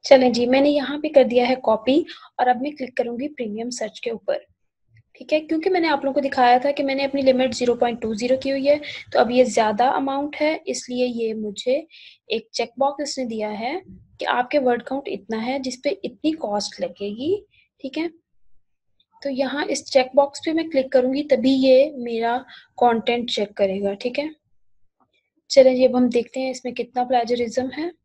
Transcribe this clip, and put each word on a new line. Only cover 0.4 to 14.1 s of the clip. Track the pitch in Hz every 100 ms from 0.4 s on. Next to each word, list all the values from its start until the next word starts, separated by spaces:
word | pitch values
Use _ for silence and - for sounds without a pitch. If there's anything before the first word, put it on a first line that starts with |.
| 240
मैंने | 262 285
यहाँ | 294 262 294
पे | 311
कर | 294 233
दिया | 240 247
है | 254
copy | - 214 - 285 - - - -
और | 247
अब | 240
मैं | 277 294
click | 254 -
करूँगी | 233 240 285
premium | 302 226 208 240
search | 247 220 -
के | 240
ऊपर, | 226 - - _ _ _ _ _ _ _ _
ठीक | 254
है। | 302
क्योंकि | 311 320 330
मैंने | 359 330
आप | 285 277
लोगों |
को | 269
दिखाया | 269 277 247 247
था | 277
कि | 285
मैंने | 277 269
अपनी | 277 277
limit | 262 247 254
zero | 254 247 240
point | 240 233
two | 220 220
zero | 247 262
की | 269
हुई | 277 269
है, | 294 294 - -
तो | -
अब | 240
ये | 247 247
ज़्यादा | 214 214 214 247
amount | - 269 269 294 294
है, | 302 320 -
इसलिए | 247 - 247 247
ये | 233 226 220
मुझे | 214 202 - 269 320 - - _ _
एक | 226 220
चेक | - 233 -
बॉक्स | 269 294
इसने | 285 - 247
दिया | 220 214
है | 214 233 339 381 - _